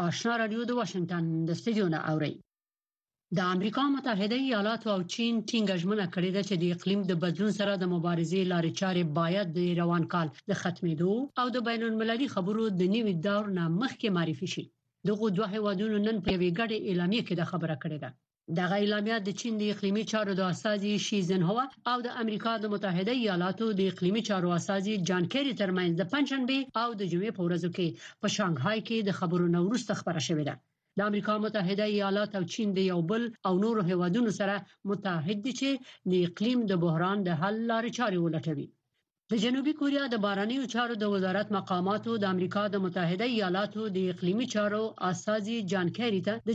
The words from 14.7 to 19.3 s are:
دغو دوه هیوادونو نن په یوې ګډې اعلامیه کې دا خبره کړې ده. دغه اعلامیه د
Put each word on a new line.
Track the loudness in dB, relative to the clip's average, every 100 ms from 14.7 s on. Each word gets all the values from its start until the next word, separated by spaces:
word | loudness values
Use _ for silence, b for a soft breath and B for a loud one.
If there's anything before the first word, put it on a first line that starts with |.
| _ _ _ -2
دغو | 0 0
دوه | 0 0 -2
هیوادونو | -2 0 0 0
نن | 2 0
په | 0
یوې | 2 2 2
ګډې | 0 -2 -2
اعلامیه | 0 2 0 0
کې | -2
دا | -2
خبره | -2 -4 -4
کړې | -6 -8
ده. | -10 -14 _ _ -6
دغه | -2 0 0
اعلامیه | 2 0 0 -2
د | -2